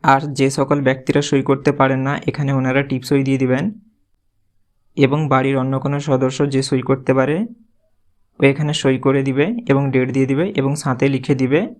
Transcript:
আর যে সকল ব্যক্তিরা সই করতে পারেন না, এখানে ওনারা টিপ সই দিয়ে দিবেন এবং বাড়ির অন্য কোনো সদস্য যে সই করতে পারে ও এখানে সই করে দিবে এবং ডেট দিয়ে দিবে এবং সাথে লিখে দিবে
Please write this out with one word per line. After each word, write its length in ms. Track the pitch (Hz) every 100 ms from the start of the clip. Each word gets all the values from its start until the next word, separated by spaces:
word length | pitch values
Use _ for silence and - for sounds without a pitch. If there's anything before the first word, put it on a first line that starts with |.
আর 160 | - 139 147
যে 140 | 135 135
সকল 280 | 135 135 147
ব্যক্তিরা 380 | 131 135 - 143
সই 200 | 143 139
করতে 280 | 135 135 139
পারেন 280 | 143 135 131
না, 120 | 135 143 -
এখানে 240 | - 139
ওনারা 280 | 135 131 131 139
টিপ 160 | 131
সই 180 | 123 143
দিয়ে 160 | 135 135
দিবেন 220 | 127 127 190 - _ _ _ _ _ _ _ _ _ _ _ -
এবং 220 | 135 147 151
বাড়ির 280 | 131 135 135
অন্য 180 | 131 135
কোনো 160 | 135 143
সদস্য 380 | 143 131 127 127 143
যে 100 | 131
সই 200 | 135 131
করতে 300 | 123 135 131
পারে 220 | 135 131 160 233 - _ _ _ _ _ _ _ _
ও 20 |
এখানে 300 | 139 139 151
সই 220 | 151 139 131
করে 220 | 135 139
দিবে 240 | 135 131 160 240 -
এবং 140 | 139 139
ডেট 180 | 131 127
দিয়ে 160 | 131 131
দিবে 140 | 139 185 208
এবং 160 | 135 151
সাথে 280 | 143 127 139
লিখে 260 | 135 120
দিবে 260 | 131 127 147 220